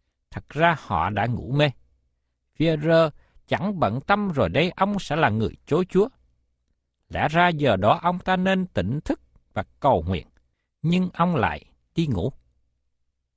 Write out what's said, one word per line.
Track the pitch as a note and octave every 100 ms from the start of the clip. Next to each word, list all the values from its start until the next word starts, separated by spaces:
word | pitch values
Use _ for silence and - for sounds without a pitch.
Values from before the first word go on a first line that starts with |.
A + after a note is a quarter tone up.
| _ _ _
Thật | - -
ra | C#3+ E3 D#3+
họ | - F#2+ E2+
đã | G2+ A2+
ngủ | A#2+ -
mê. | C#3 D3 - _ _ _ _ _ _ _
Phi-e-rơ | - D#3+ D#3 D3+ E3 D#3+ - _ - -
chẳng | A#2+ G3 F#3+
bận | A2+ A#2
tâm | - G#3 G3+
rồi | D3 F#2
đây | F#2+ F3 -
ông | G3 G3+
sẽ | - D3+
là | C#3
người | G#3+ G#3+ - -
chối | E3 F#3
Chúa. | F#3 A#3 - _ _ _ _ _ _ _ _ -
Lẽ | - B2+
ra | E3 F3
giờ | D#3 C#3+ F#2+
đó | G2+ E3
ông | E3+ F3+
ta | - F#3
nên | F#3 F#3+ F#3
tỉnh | - F2+ C#3
thức | - D4+ _ _ _
và | - F#2+ _
cầu | C#3+ G#2 E2
nguyện, | F#2 - _ _ _ _ _
nhưng | D#3 F3 F#3
ông | - F3 D#3+
lại | F#2+ D2+ - _ _
đi | - E3
ngủ. | G2+ G#2+ - _ _ _ _ _ _ _ _ _